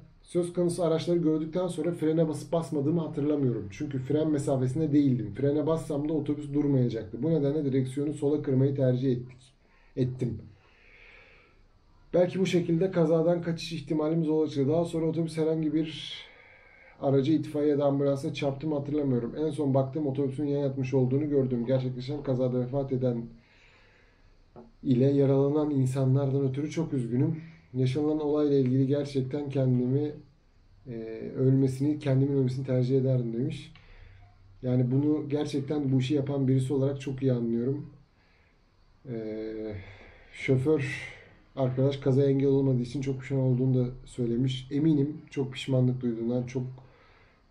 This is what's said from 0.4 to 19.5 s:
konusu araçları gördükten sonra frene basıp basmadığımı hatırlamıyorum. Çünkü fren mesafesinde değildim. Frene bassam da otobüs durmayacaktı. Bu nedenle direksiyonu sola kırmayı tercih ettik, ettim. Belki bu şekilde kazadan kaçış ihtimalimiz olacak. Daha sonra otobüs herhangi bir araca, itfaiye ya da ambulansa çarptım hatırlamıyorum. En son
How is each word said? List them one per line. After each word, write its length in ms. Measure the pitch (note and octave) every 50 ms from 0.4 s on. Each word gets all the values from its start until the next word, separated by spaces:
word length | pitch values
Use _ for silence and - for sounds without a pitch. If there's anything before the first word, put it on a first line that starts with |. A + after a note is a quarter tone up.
| F3 E3+ -
konusu 300 | F3+ F3 E3+ - F#3 F3
araçları 340 | D#3 D#3+ D#3+ - F3 F3 F3
gördükten 500 | D3+ D#3 D#3 D3+ - - - F3+ F#3 E3+
sonra 240 | E3 D#3 D3+ F3
frene 360 | E3 - D3+ D#3 D#3+ E3 E3 D3+
basıp 240 | C#3+ C3 - -
basmadığımı 500 | E3+ E3 - - D#3+ C#3+ C3+ D#3 E3+ E3+
hatırlamıyorum. 640 | F3 - - D3 C#3 D3+ D3+ C#3+ C3+ B2 A2 G#2 G2 -
Çünkü 280 | - - D3 C3+ C3 B2+
fren 320 | - - C3+ D3+ D#3 D#3
mesafesinde 600 | D3+ C#3 C3+ D3 C#3 B2 B2+ B2+ - D#3+ D#3+ D3
değildim. 420 | C#3+ D3+ C#3+ C3+ B2 A2 G#2 G2+ -
Frene 320 | B2+ C#3 C#3+ C#3+ D3+ C#3+ D#3
bassam 420 | E3 D#3+ - - D3+ C#3 D3+ D#3
da 40 | E3
otobüs 400 | D3 C3+ D3 D3 D3 D3 C#3 C#3+
durmayacaktı. 680 | D3 C#3+ C#3+ C#3 B2+ B2 A#2 G#2+ A2+ G2+ - - - C3+
Bu 60 | E3
nedenle 360 | E3 D3+ C#3 C#3 D3 D#3+ C#3+
direksiyonu 480 | C3 B2 C3+ B2+ B2+ - D3 D3 D#3 C#3+
sola 280 | - D3 C#3 D3+ C#3
kırmayı 340 | - D3 C3 C3 C3+ C#3 -
tercih 360 | C#3 C3 B2+ B2 B2+ C3+ C3+
ettik, 420 | B2+ B2+ - - - - - - _ _ _ _ _ _ _ - -
ettim. 460 | C#3 B2+ B2+ - - B2 A2+ F#2+ - - - - - _ _ _ _ - - - - - - - - - - - - _ _ _ - - _ _ _ _ _ - - - - -
Belki 260 | E3+ F3+ F3 - F#3
bu 60 | F#3+
şekilde 460 | E3+ F3+ E3+ - - E3 E3 F#3+ F#3
kazadan 500 | - F3 D#3+ D#3 E3 D#3+ D#3+ E3+ F3 E3+
kaçış 320 | E3+ E3+ E3 - - - E3+
ihtimalimiz 560 | D3 - - D#3+ D3+ D3+ D#3 E3 E3 D#3+ D3+
olacak. 380 | D#3 D#3 D#3 C3+ C3 C3+ C3 C3+
Daha 180 | D#3+ E3+ E3+
sonra 200 | E3 E3 D#3+ E3
otobüs 320 | D#3+ - E3 E3 D#3 - D#3+
herhangi 360 | D#3 D#3+ D#3+ D#3+ D#3 D3+ D3
bir 440 | D#3+ D#3+ - - - - - - - - - - - - - - - - - - - - - - -
araca, 320 | C#3+ C#3 C3+ C#3 B2+ D#3 D#3+
itfaiye 360 | D3 - - - D3 D3 D3+
ya 100 | C#3+ C#3
da 60 | C#3+
ambulansa 480 | C#3+ C#3 C#3 C#3+ C#3 C#3 C3+ D3 D#3 C#3
çarptım 380 | - D3 C#3 C3 - D#3 D#3+
hatırlamıyorum. 640 | D3+ C#3+ C3 C3+ D3+ D3+ C#3+ C3+ B2 A#2 A#2 A2+ - D3 D#3
En 40 |
son 240 | D#3+